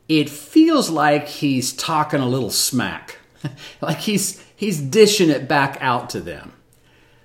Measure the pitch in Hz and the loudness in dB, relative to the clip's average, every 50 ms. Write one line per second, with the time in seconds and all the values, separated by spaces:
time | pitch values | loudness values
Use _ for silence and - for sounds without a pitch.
0 | _ - 160 151 147 - - - - - - 320 320 330 320 277 202 160 165 151 | _ 0 0 0 0 0 -6 -16 -6 2 4 6 6 6 6 2 2 0 0 0
1 | 147 151 147 151 147 - - - 156 143 135 127 123 - - - - - 165 156 | 2 2 2 2 0 -4 -8 -4 -2 0 0 0 -2 -4 -6 -6 -6 -2 -2 -2
2 | 151 151 165 143 131 123 123 135 120 98 95 - - - - 123 110 92 82 80 | -2 0 -2 -2 0 0 -2 -2 -2 -4 -2 -2 -2 -2 -2 -2 -2 -2 -6 -10
3 | - - - - - _ _ _ - 143 - - - - - - - 151 156 - | -14 -18 -20 -20 -20 _ _ _ -12 -12 -12 -14 -20 -20 -16 -8 -6 -6 -4 -4
4 | - 220 208 185 190 - - - - - _ - 202 220 185 151 139 135 127 220 | -2 -2 -2 -2 -2 -4 -8 -10 -18 -20 _ -6 -4 -4 -4 -4 -4 0 6 6
5 | 214 202 208 - 185 160 143 127 135 127 160 143 139 135 - - 139 131 123 123 | 6 6 6 4 2 2 2 0 0 -2 0 0 0 0 -4 -4 -2 -2 -2 -2
6 | - - - 107 82 85 78 76 - - - _ _ _ _ _ _ _ _ _ | -4 -6 -10 -10 -10 -10 -12 -14 -16 -20 -20 _ _ _ _ _ _ _ _ _
7 | _ _ _ _ | _ _ _ _